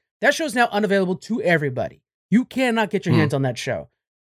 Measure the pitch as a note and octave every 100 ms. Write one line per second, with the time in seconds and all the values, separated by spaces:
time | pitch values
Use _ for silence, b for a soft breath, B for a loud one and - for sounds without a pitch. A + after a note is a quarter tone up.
0 | _ _ A#3+ D4 D#4 A3+ A#3+ G#3 G#3 G3
1 | F#3 F#3 - A3+ E3+ E3 D3 B2 F#2+ -
2 | _ _ _ G#3+ B3+ B3+ B3+ A3+ G#3 G3
3 | F3+ D#3+ D3+ C#3 C3+ A2+ - G2+ C#2 _
4 | _ _ _